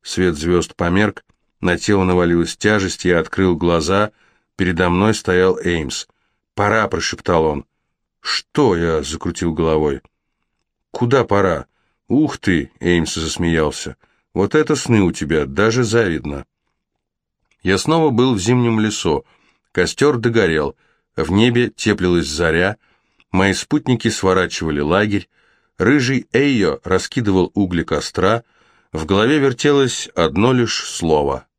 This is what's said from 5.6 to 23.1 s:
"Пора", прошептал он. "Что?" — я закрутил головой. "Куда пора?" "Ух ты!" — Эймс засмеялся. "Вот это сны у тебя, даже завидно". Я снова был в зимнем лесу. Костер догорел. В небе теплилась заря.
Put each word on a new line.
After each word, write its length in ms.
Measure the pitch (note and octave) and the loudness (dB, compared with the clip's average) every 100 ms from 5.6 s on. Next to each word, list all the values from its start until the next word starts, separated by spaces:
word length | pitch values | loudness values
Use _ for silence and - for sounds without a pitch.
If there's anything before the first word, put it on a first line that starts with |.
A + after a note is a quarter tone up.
| F2 E2+ C#2 - - _ _ _ _ | -2 -2 -4 -10 -14 _ _ _ _
"Пора", 340 | - G#2 A2 - | -2 0 2 0
прошептал 580 | E2 - - - E2+ D#2+ | -4 -6 -6 0 0 0
он. 200 | D2 - _ _ _ _ _ | -4 -10 _ _ _ _ _
"Что?" — 540 | - - - - C3 F2 | -8 -8 -6 0 0 2
я 240 | E2+ D#2+ | 0 -2
закрутил 520 | C#2+ D#2 F2 E2+ F2 | -4 -8 -8 -4 -4
головой. 480 | D#2 D#2+ D#2 D2+ C#2 _ _ _ _ _ _ _ _ _ | -2 0 0 0 -4 _ _ _ _ _ _ _ _ _
"Куда 340 | - A#2+ C3+ A2 | -4 0 0 2
пора?" 420 | G2+ F#2+ D2+ - _ _ _ _ | 2 2 -2 -8 _ _ _ _
"Ух 300 | C3 D3+ - | 0 0 -2
ты!" — 340 | - E2 C2+ _ | -2 -2 -2 _
Эймс 360 | F2+ F2 E2 - | 0 0 0 -4
засмеялся. 840 | D#2+ - E2+ D#2+ D2+ - - B1+ _ _ _ | -8 -2 0 0 -2 -4 -12 -14 _ _ _
"Вот 200 | F2+ - | -4 0
это 220 | D#3 D3+ D3 | 0 0 -2
сны 260 | - A2 | 2 2
у 100 | F2+ | 2
тебя, 340 | D#2 D2 D#2 C#2 | 0 -2 -2 -2
даже 380 | C#2+ G#2+ A#2+ | 0 0 0
завидно". 640 | A2+ A2+ G2+ D#2 D2 C#2+ - _ _ _ _ _ _ _ _ _ _ _ | 0 0 0 -4 -6 -10 -14 _ _ _ _ _ _ _ _ _ _ _
Я 140 | F2+ F#2+ | -2 0
снова 320 | - E3 D#3 | 2 2 2
был 240 | A#2 C3 G#2+ | 2 2 2
в 40 | |
зимнем 400 | F#2 B2 A#2+ A2 | 2 2 2 2
лесу. 460 | G#2+ G#2 F2 C#2+ - _ _ _ _ | 0 -2 -2 -2 -4 _ _ _ _
Костер 460 | - F2 - C#3+ B2+ | -2 -2 2 0 2
догорел. 580 | A#2 A2+ F#2 D#2 C#2+ - _ _ _ - | 0 2 2 0 -2 -8 _ _ _ -8
В 160 | D#2+ | 0
небе 380 | F#2+ B2 A#2+ A#2 | 2 4 2 -2
теплилась 580 | - A2 G#2 F2+ F2 D2 | -2 -2 0 2 0 0
заря. 500 | D2 E2+ D#2+ F#2+ G#2+ _ _ _ | -2 0 2 0 -4 _ _ _